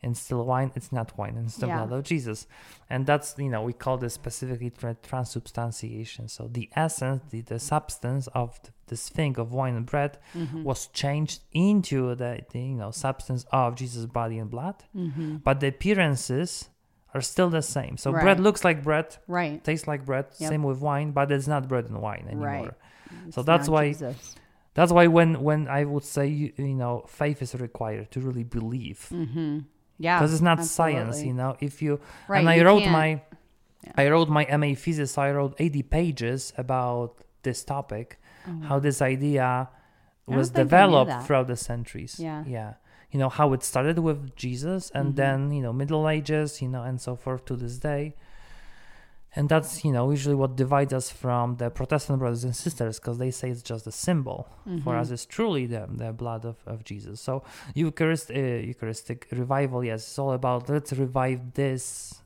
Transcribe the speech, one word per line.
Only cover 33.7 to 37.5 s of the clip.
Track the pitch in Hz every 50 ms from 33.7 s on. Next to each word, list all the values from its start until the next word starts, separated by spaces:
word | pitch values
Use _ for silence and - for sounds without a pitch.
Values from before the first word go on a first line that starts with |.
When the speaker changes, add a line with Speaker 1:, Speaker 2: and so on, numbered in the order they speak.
| _ _ -
Speaker 2:
Yeah. | - -
Speaker 1:
I | - 139 139
wrote | 151 165 165 151
my | 151 151 151
M | 127 143 147 147
A | 147 139
thesis, | 131 - - 165 151 147 131 -
so | - 143
I | 139 143
wrote | 143 139 139 135 -
eighty | 156 170 143 143 131
pages | - - 156 175 175 147 131 117 117 123 135 - - -
about | - 131 123 131 127 127 123 123 120 120 120 - - - _ _ _ _
this | 131